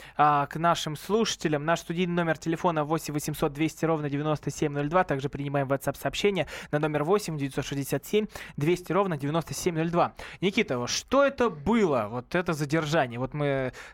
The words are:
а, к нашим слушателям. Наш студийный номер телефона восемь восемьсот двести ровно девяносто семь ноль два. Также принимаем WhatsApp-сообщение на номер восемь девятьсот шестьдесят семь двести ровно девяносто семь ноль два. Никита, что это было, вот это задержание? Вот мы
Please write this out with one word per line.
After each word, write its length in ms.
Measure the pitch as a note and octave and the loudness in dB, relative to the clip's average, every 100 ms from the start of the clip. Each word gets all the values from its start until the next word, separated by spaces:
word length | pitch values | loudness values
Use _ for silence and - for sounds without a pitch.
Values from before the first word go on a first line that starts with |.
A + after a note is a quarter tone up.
| - - | -4 4
а, 300 | D3 D3 C#3+ | 4 4 0
к 100 | D#3 | 0
нашим 400 | E3+ E3 D#3+ D3+ | 2 2 -2 -6
слушателям. 720 | - G#3+ A3 - E3 D3 D3+ | -2 0 0 0 -2 0 0
Наш 160 | E3+ | 0
студийный 320 | - E3+ F#3 F3 | -2 -2 0 0
номер 220 | E3 D#3 | 0 0
телефона 480 | D#3+ E3 F3+ D#3+ D3 | -2 0 2 2 0
восемь 280 | D#3+ - | -2 -2
восемьсот 380 | D3 - D3 D3+ | -4 -4 -2 -2
двести 320 | C#3+ D#3 - | 0 -2 0
ровно 260 | E3 D#3+ D3 | 0 0 0
девяносто 400 | C#3+ D3+ D3+ - | -2 -2 -2 -4
семь 220 | - D3+ | -2 -2
ноль 160 | C#3+ D3 | 0 2
два. 160 | F3+ | 2
Также 240 | F3+ C#3 C#3+ | 2 0 -4
принимаем 400 | C#3+ C#3+ C#3+ C3+ | -6 -2 -2 0
WhatsApp-сообщение 800 | C#3 - - C#3 - G3+ F#3+ C3+ - - | -2 -2 -4 -4 0 0 0 -4 -8 -4
на 80 | D3+ | -2
номер 240 | D#3 D3 | 0 0
восемь 340 | D3 G3+ F#3+ D#3 | 2 0 0 -4
девятьсот 280 | C#3 C3+ - | -4 -4 -4
шестьдесят 400 | C#3 C3+ C#3 - | -4 -2 -4 0
семь 220 | G#3 G#3+ - - - | 0 0 -6 -12 -2
двести 380 | D3 F3+ F3+ | 0 0 0
ровно 240 | E3+ G3 D3+ | 0 0 -2
девяносто 360 | C#3+ E3 - | -2 -2 -2
семь 220 | - F#3 D#3+ | -2 -2 0
ноль 140 | E3 | 0
два. 240 | E3+ B2+ - - - | 2 2 -2 -16 -4
Никита, 480 | F#3+ G#3+ - B2+ A#2+ | 0 2 0 0 -2
что 380 | - - C4+ C#4 | -4 2 4 4
это 240 | C#4 A#3+ | 4 -2
было, 580 | D#3 C#3+ A#3 F#3+ C3 G#2 | 0 0 4 4 2 0
вот 240 | A#2+ B2 F3 | -6 -4 -2
это 180 | F3+ | 0
задержание? 680 | D3+ D3 D#3+ D3+ E3 C3 A#2 | -2 0 0 2 2 2 -2
Вот 140 | B2+ | -6
мы 400 | D3+ C#3+ C3+ B2+ - - | -2 0 0 -2 -8 -16